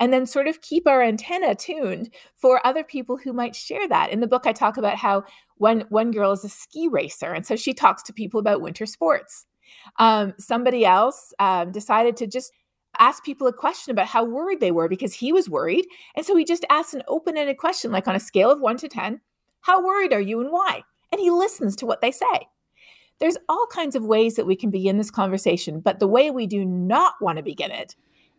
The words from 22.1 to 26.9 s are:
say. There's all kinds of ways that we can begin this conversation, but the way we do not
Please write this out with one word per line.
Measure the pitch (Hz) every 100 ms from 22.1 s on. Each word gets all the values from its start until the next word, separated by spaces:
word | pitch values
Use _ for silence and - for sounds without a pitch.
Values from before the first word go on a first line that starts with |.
say. | - 480 - - _ _ _ - _ _ _
There's | 320 339 -
all | 339 466
kinds | - 302
of | 269
ways | 220 220 226
that | 220 185
we | 190
can | 214
begin | 190 190 202
this | 214
conversation, | - 196 190 170 175 - 156
but | 196 190
the | 196
way | 240 302
we | 254 208
do | 202
not | 190 180 180